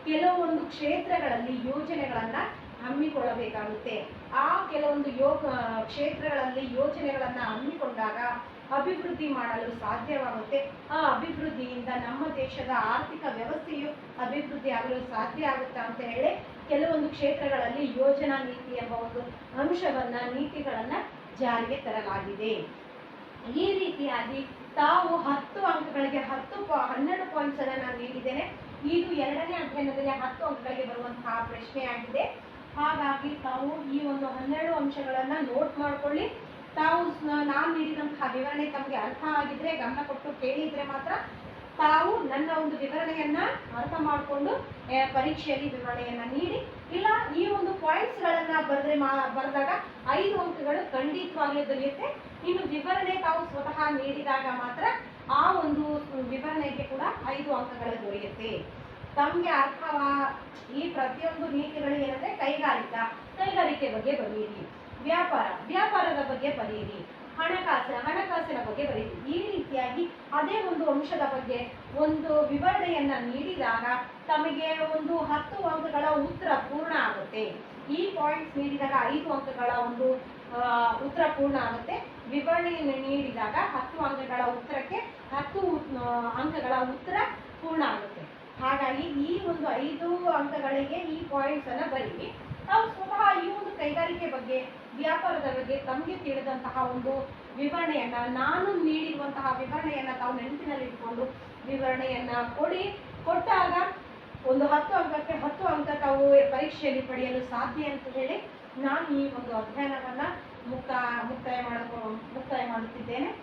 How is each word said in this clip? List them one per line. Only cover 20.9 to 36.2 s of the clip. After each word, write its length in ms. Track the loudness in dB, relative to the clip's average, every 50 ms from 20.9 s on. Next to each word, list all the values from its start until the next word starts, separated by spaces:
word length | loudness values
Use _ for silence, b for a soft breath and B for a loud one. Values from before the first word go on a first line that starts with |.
| -4 -4 -4 -6 -12 -16 -16 -16 -4 0
ಜಾರಿಗೆ 360 | 2 2 2 2 0 0 -4
ತರಲಾಗಿದೆ. 760 | -4 -2 -2 -2 -2 -2 -2 -4 -4 -4 -4 -6 -4 -2 -2 0 -2 -4 -8 -12 -14 -16 -16 -16 -16 -16 -16 -16 -16 -16 -16 -16 -12 -10 -2 0 2
ಈ 180 | 4 4 4 2
ರೀತಿಯಾಗಿ 640 | 0 0 -2 -2 -2 0 0 -2 -2 -4 -4 -6 -6 -8 -12 -14 -16 -6 2
ತಾವು 420 | 4 6 6 6 6 6 4 2
ಹತ್ತು 500 | 2 2 2 0 0 -2 -6 -4 2 2
ಅಂಕಗಳಿಗೆ 520 | 4 4 2 0 -2 0 0 2 2 2 -2
ಹತ್ತು 460 | -2 -2 -4 -6 -6 -8 -8 -8 0
ಪಾ-, 320 | 0 2 2 2 0 0
ಹನ್ನೆರಡು 380 | 0 2 2 2 0 -2 -2 0
ಪಾಯಿಂಟ್ಸ್ 260 | 0 0 0 0 0
ಅನ್ನ 220 | -2 0 0 -2
ನಾನು 160 | -2 -4 -4 -6
ನೀಡಿದ್ದೇನೆ. 540 | -6 -6 -6 -4 -4 -2 -2 -2 -4 -4 -8 -12 -12 -14 -12 -4 -2 2
ಇದು 200 | 2 2 2 2
ಎರಡನೇ 440 | 0 0 0 0 0 -2 -2 -2 -2
ಅಧ್ಯಯನದಲ್ಲಿ 540 | -4 -4 -4 -2 0 0 0 0 0 0 0
ಹತ್ತು 360 | 0 0 -2 -4 -4 -2 -2
ಅಂಕಗಳಿಗೆ 380 | -2 -2 -2 -4 -6 -4 -2 -4
ಬರುವಂತಹ 600 | -4 -4 -6 -6 -6 -8 -6 -4 -2 -2 -2 -2 -4
ಪ್ರಶ್ನೆಯಾಗಿದೆ. 1000 | -6 -10 -10 -6 -6 -4 -2 -2 -4 -6 -6 -2 0 0 0 0 -4 -10 -14 -16 -16 -16 -16 -10 -2
ಹಾಗಾಗಿ 520 | 2 2 4 4 4 2 2 0 0 -2 -4
ತಾವು 640 | -6 -4 -4 -4 -2 0 0 -2 -2 -4 -4 -2
ಈ 140 | -2 0 0
ಒಂದು 200 | 0 0 0 -2
ಹನ್ನೆರಡು 480 | -2 -4 -4 -2 -2 0 0 2 2 2
ಅಂಶಗಳನ್ನ 580 | 2 2 0 0 -2 -2 0 0 0 2 2 0 0
ನೋಟ್ 380 | 0 2 2 2 2 2 2 -2
ಮಾಡ್ಕೊಳ್ಳಿ. 500 | 0 0 0 0 0 0 0 0